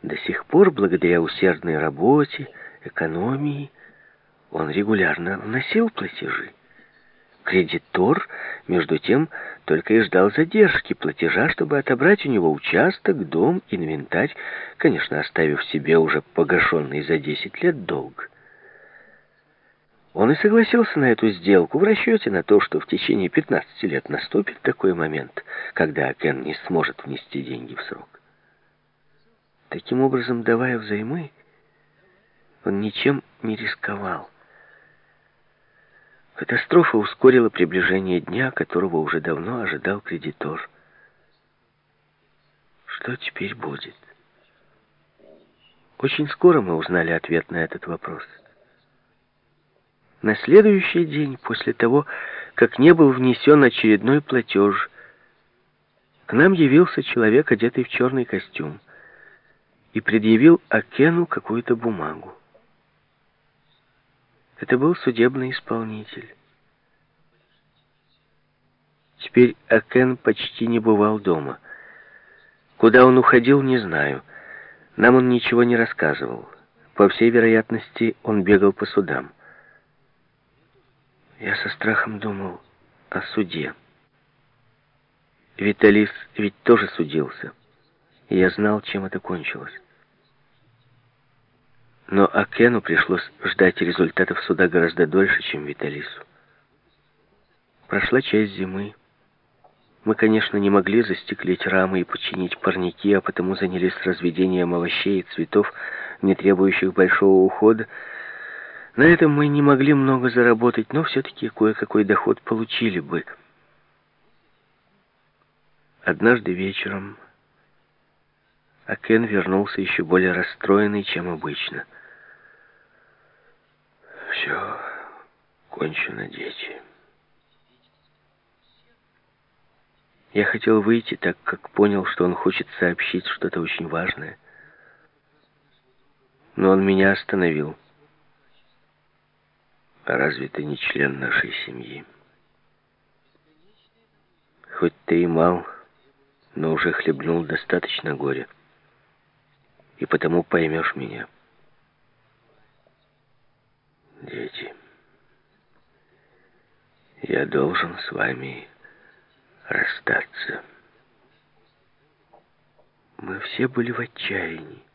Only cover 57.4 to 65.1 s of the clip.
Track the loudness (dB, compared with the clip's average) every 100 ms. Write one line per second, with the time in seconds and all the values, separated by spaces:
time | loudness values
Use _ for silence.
57.4 | 4 2 0 -2 -4 0 0 0 -4 -6
58.4 | -8 -10 -10 -12 _ -20 -20 _ -20 _
59.4 | _ _ _ _ _ -6 -2 0 4 6
60.4 | 6 6 _ -4 -4 2 2 2 -2 -4
61.4 | -6 -6 -2 -2 -2 -6 -8 -10 -16 -20
62.4 | _ _ _ _ _ _ _ _ _ _
63.4 | _ _ _ _ _ _ _ _ _ _
64.4 | _ _ -2 2 2 0 -2